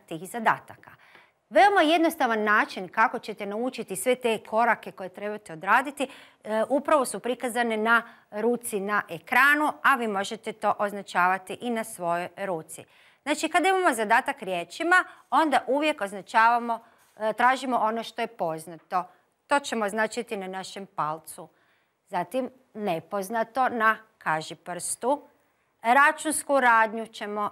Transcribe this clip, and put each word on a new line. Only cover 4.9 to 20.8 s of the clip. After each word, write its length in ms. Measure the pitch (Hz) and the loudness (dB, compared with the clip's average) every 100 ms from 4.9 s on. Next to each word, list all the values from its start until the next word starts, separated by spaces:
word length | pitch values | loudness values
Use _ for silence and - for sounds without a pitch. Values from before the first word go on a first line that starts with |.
koje 160 | - 185 | -12 -14
trebate 440 | 202 208 208 - | -10 -10 -10 -12
odraditi, 560 | 160 190 233 277 277 254 - - _ | -8 2 2 2 -4 -6 -6 -20 _
e, 200 | 214 220 220 | -4 -2 0
upravo 360 | 277 - 311 | 0 2 2
su 160 | 247 202 | 2 -4
prikazane 560 | 226 254 247 226 233 214 | -6 -4 -4 -2 -2 0
na 260 | 220 233 226 - _ | 2 2 2 -12 _
ruci 500 | 208 226 240 - 202 | -4 -2 -2 -4 -6
na 220 | 196 208 - | -2 -2 -4
ekranu, 640 | 165 - 254 277 294 302 - | -12 0 4 4 4 0 0
a 120 | 233 269 | 0 2
vi 120 | 226 | 0
možete 440 | 196 196 226 220 | -4 -6 -8 -10
to 220 | - 208 - | -4 -2 -2
označavati 800 | 208 202 190 190 180 190 - - | -4 -4 -4 0 2 0 -4 -8
i 100 | 240 | -4
na 140 | 226 | -4
svojoj 440 | - - 170 170 180 - | -6 -6 -2 -2 -4 -8
ruci. 480 | 196 165 156 - - _ _ _ | -6 -6 -8 -18 -20 _ _ _
Znači, 260 | 277 302 320 | -6 -4 0
kada 200 | 349 359 | 2 2
imamo 260 | 381 349 | 4 2
zadatak 480 | 226 208 233 247 214 | 0 2 2 2 -6
riječima, 640 | 190 175 175 - 339 359 349 - _ | -6 -6 -6 -6 2 2 2 -10 _
onda 340 | 269 320 254 - | 2 4 2 2
uvijek 340 | 277 302 302 | 0 0 -2
označavamo, 800 | 196 196 - 226 233 240 233 226 - _ _ - | -6 -8 -2 4 4 4 -2 -6 -10 _ _ -6
e, 160 | 214 | -4
tražimo 440 | 220 247 262 262 226 | 2 2 2 -2 0
ono 260 | 214 226 | 0 -2
što 180 | 220 - | -8 -8
je 40 | 226 | -8
poznato. 800 | 226 170 160 170 160 _ 185 180 _ _ _ _ | -4 -6 -6 -10 -18 _ -4 -4 _ _ _ _
To 140 | 285 | -2
ćemo 240 | 285 233 | 0 -2
označiti 520 | 208 220 220 - 226 208 | -2 0 -2 -4 -8 -8
na 120 | 185 | -8
našem 380 | 190 180 202 | -10 -12 -14